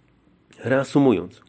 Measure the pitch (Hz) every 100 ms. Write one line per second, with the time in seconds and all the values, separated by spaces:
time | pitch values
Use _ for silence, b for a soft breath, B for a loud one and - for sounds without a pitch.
0 | _ _ _ _ _ - 117 131 135 147
1 | 139 95 87 -